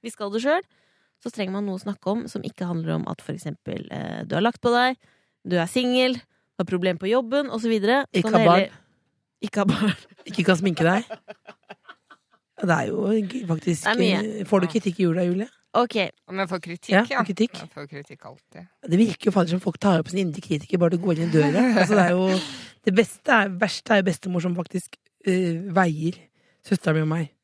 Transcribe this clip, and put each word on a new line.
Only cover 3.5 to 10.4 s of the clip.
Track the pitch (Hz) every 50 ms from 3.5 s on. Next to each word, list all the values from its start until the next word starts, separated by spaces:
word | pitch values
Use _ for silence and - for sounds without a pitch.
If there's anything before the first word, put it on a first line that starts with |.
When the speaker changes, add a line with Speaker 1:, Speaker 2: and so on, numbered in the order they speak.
| 147 - _ - - - - -
Speaker 1:
eh, | - 78 - - - - -
du | - -
har | 160 202
lagt | 233 240 -
på | - 240 240
deg, | 240 247 254 262 _ _ _ _ _ _ _ _ _ _
du | 190 180
er | 175 165
singel, | 180 - 254 247 247 247 254 254 254 247 233 - _ _ _ _ _ _ -
har | 185
problem | - 185 180 175 185 175 170
på | 185 190
jobben, | 226 254 247 226 262 285 294 262
og | - 226
så | 220 226
videre. | 226 214 190 208 247 277 277 - -
Så | 202
Speaker 2:
Ikke | 170 220
Speaker 1:
kan | 220
Speaker 2:
ha | 220
Speaker 1:
det | 226
Speaker 2:
barn. | 190 170 185
Speaker 1:
heller, | 190 - - - _ _ _ _ _ _ _ _ _ _ _ _ -
ikke | 208 - 208
ha | 202
barn. | 196 - - 214 208 - - - _
<laughs> | - _ - - -
Speaker 2:
Ikke | -